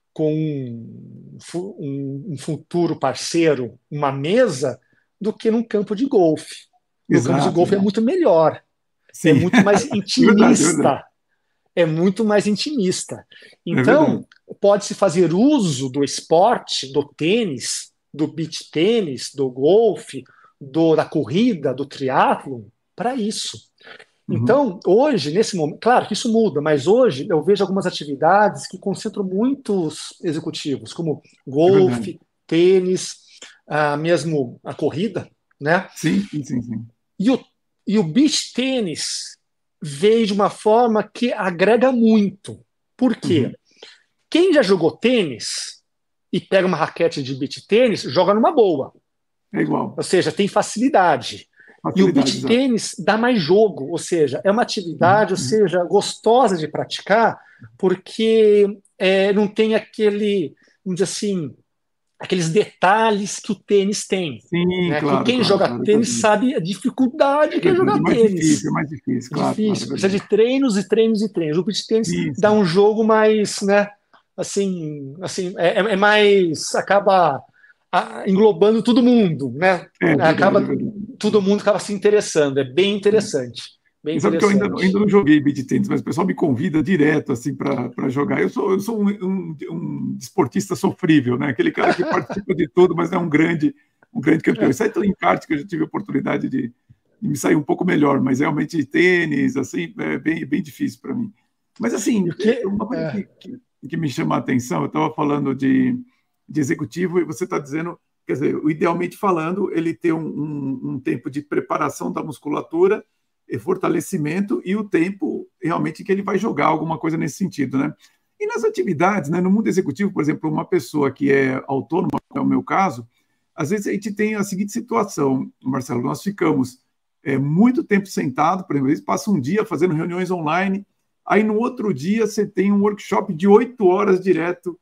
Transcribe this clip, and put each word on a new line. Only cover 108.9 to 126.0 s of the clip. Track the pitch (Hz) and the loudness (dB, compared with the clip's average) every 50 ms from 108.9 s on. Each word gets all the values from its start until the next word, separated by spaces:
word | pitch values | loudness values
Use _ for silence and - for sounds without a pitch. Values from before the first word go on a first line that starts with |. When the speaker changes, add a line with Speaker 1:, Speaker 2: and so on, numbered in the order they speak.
| 170 170 180 180 175 - | -2 -2 -4 -6 -8 -4
Speaker 2:
falando, | - 196 180 165 156 165 185 196 196 175 - | -2 -2 0 0 -2 -4 -4 -4 -4 -4 -4
ele | 165 165 165 160 | -4 -4 -4 -4
ter | - - 165 160 | -4 -2 -2 -2
um, | 160 160 | -2 -4
um, | 147 - 139 147 151 147 143 135 135 135 123 - 147 | -8 -8 -8 -8 -8 -6 -8 -6 -6 -8 -6 -8 -8
um | 147 131 | -8 -8
tempo | - - - - - 151 | -6 -6 -6 -6 -8 -10
de | 131 147 | -10 -10
preparação | 143 - - - - - 165 165 156 139 - - 175 - | -8 -4 -6 -6 -4 -2 -4 -2 -2 -4 -6 -6 -8 -8
da | 180 165 151 | -6 -6 -8
musculatura, | 156 143 - - 147 147 147 147 - 160 165 180 196 214 - - _ _ _ _ _ _ _ _ - | -10 -12 -12 -8 -8 -6 -6 -6 -6 0 2 2 2 2 0 -6 _ _ _ _ _ _ _ _ -10
e | 160 123 | -10 -10
fortalecimento | 101 165 185 185 - 165 160 170 156 - - 165 147 147 160 190 202 202 240 - - | -4 -4 -4 -2 -2 -2 -2 -2 -4 -4 -4 -4 -4 -2 -2 -4 -4 -4 -4 -6 -4
e | 180 196 | -4 -4
o | 214 214 | -4 -4
tempo | 208 - 165 165 190 196 - - - - - - _ _ - - | -2 0 0 0 0 -4 -6 -6 -6 -6 -8 -10 _ _ -8 -6
realmente | 156 170 165 151 160 160 - - | -4 -2 -2 -4 -4 -6 -8 -4
que | - | -4
ele | 190 196 | -4 -2
vai | 202 196 208 190 | -2 -2 -4 -2
jogar | 208 - - 139 147 | -2 -2 -2 0 0
alguma | 151 160 156 160 160 160 - | 0 0 0 -2 -4 -6 -4
coisa | - 160 156 | -4 -4 -4
nesse | 160 165 160 - - | -2 -4 -4 -4 -4
sentido, | 196 170 - - 139 123 - 131 | -6 -6 -4 -4 -6 -4 -4 -4
né? | 147 151 156 _ _ _ _ _ _ _ _ - | -4 -4 -6 _ _ _ _ _ _ _ _ -8
E | 415 | -6
nas | 415 480 453 466 | -6 -4 -2 -2
atividades, | 440 440 - 370 330 175 131 165 190 208 196 143 139 | -2 -2 -2 -2 -2 0 0 0 0 0 0 -2 -4
né, | 170 175 | -2 0
no | 180 185 | 0 2
mundo | 190 220 214 214 | 2 2 0 0
executivo, | 175 185 185 - - - 202 190 | 0 -2 -2 -2 -4 -4 -4 -4
por | 185 - | -2 -2
exemplo, | 151 147 151 - - 156 | -2 -2 -2 -4 -4 -4
uma | 151 156 165 | -4 -4 -4
pessoa | - - 175 - - - 147 143 135 | -2 -2 -2 -2 -2 -4 -2 -2 -2
que | 127 - 139 139 | -2 -2 0 2
é | 139 139 135 131 131 - - | 2 2 2 0 -2 -4 -6
autônoma, | - 139 135 - - 160 185 180 151 - - _ _ | -6 -6 -6 -4 -4 -4 -2 -2 -2 -4 -6 _ _
que | - 143 | -8 -4
é | |
o | 135 | -2
meu | 135 135 127 | 0 0 0
caso, | 127 - 151 175 196 180 127 120 117 - _ _ _ _ _ _ _ _ _ | -2 -2 -2 0 0 0 -2 -6 -14 -18 _ _ _ _ _ _ _ _ _
às | - 151 135 | -6 -4 -4
vezes | 202 214 202 - | -2 -4 -4 -4
a | - | -6
gente | 202 - 220 202 | -6 -6 -8 -4
tem | 208 208 214 220 | -2 -2 -2 -2
a | 208 196 | -2 -4
seguinte | 202 196 180 208 202 - | -4 -4 -6 -6 -6 -6
situação, | 233 - - 226 233 208 202 - - 143 135 131 131 139 - _ _ - | -8 -6 -4 -2 -2 -2 -2 -2 -2 0 0 0 -2 -4 -6 _ _ -8
Marcelo, | 127 131 135 123 - 123 120 | -6 -6 -6 -4 -6 -6 -4